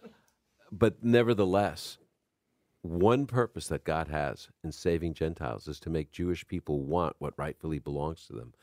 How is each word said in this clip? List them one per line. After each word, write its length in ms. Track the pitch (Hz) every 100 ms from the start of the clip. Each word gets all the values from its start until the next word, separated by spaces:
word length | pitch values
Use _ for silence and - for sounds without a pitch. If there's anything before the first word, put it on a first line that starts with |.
| - - _ _ _ _ _
but 320 | 98 113 -
nevertheless, 920 | 117 120 117 107 95 95 98 76 - - _ _ _ _ _ _ _ _
one 460 | 87 85 101 127 139
purpose 420 | 123 117 95 -
that 160 | 76
God 240 | - 78 76
has 400 | 76 71 - - _
in 100 | 82
saving 400 | - 90 85 82
Gentiles 560 | 76 80 82 69 53 -
is 100 | 73
to 100 | -
make 200 | 80 76
Jewish 360 | - 87 85 -
people 340 | 90 - 73
want 360 | 69 85 82 -
what 200 | 71 -
rightfully 400 | 76 - 80 76
belongs 480 | 73 71 73 82 -
to 60 |
them 220 | 53 60 _